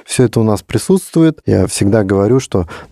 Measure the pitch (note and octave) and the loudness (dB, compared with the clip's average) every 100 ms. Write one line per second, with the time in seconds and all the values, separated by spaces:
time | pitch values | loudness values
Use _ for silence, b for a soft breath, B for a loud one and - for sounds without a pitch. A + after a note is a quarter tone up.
0 | - - B2 A#2 A2 G2+ - A#2 - F#3 | -6 0 0 2 0 -2 -4 -4 0 -2
1 | - E3 D#3+ D#3 - G2+ F#2+ - G2+ A2 | 0 0 0 0 -2 0 0 -2 0 0
2 | G2 G2 G2+ C3 - G2 E2+ B B | 2 2 2 0 0 -4 -4 B B